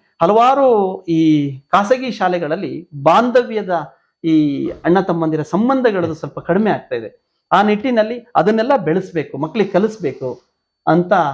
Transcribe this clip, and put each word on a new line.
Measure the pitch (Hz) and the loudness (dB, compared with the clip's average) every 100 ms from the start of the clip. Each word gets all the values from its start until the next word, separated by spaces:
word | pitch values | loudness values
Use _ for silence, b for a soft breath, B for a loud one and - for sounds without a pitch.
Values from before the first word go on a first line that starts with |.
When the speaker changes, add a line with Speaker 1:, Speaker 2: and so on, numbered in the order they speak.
| _ - | _ -2
Speaker 1:
ಹಲವಾರು | 170 214 240 277 269 220 190 190 | 2 4 4 4 4 2 0 -4
ಈ | - 160 160 151 143 135 | -4 0 2 2 0 -8
ಖಾಸಗಿ | - 180 202 254 254 | -2 0 2 0 -2
ಶಾಲೆಗಳಲ್ಲಿ | - 185 180 156 170 165 135 - 143 | -4 -2 -2 -4 -6 -8 -10 -14 -2
ಬಾಂಧವ್ಯದ, | 147 185 247 247 233 220 185 175 143 b b _ | 2 4 4 2 0 -4 -4 -4 -6 b b _
ಈ | 165 160 151 139 135 - | 0 2 2 -2 -6 -4
ಅಣ್ಣ | 165 185 | 0 2
ತಮ್ಮಂದಿರ | 185 170 160 156 | 2 -2 -2 -2
ಸಂಬಂಧಗಳದ್ದು | 147 180 240 262 247 196 165 | -2 -2 0 2 2 0 -4
Speaker 2:
ಹ್ಮ್. | 156 | -6
Speaker 1:
ಸ್ವಲ್ಪ | 147 - | -10 -10
ಕಡಿಮೆ | - 175 214 | -2 0 0
ಆಗ್ತಾ | 139 - 120 | -2 -4 -8
ಇದೆ. | 110 _ _ _ - | -8 _ _ _ -2
ಆ | 170 | 2
ನಿಟ್ಟಿನಲ್ಲಿ | 208 208 262 233 214 240 - 143 | 2 0 0 0 -2 -4 -6 0
ಅದನ್ನೆಲ್ಲ | 170 220 233 269 | 2 2 2 0
ಬೆಳೆಸ್ಬೇಕು, | 151 175 190 165 135 131 | 0 -4 -4 -8 -8 -8
ಮಕ್ಳಿಗೆ | 156 226 190 | -6 -2 0
ಕಲಿಸ್ಬೇಕು | 175 214 214 151 127 127 123 _ _ _ _ - | 0 0 -2 -8 -6 -10 -12 _ _ _ _ 0
ಅಂತ | 160 175 190 151 | 0 2 0 0